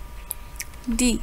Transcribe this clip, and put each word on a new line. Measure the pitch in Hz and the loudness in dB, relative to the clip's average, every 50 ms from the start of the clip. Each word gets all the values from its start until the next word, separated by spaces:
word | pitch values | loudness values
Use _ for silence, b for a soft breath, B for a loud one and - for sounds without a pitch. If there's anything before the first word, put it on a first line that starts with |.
| - - - - - - - - - - - - - - - - - - | -10 -10 -10 -12 -10 -10 -10 -10 -8 -10 -10 -10 -10 -10 -10 -6 -2 0
डी, | 226 - 240 247 220 226 | 2 6 6 6 6 4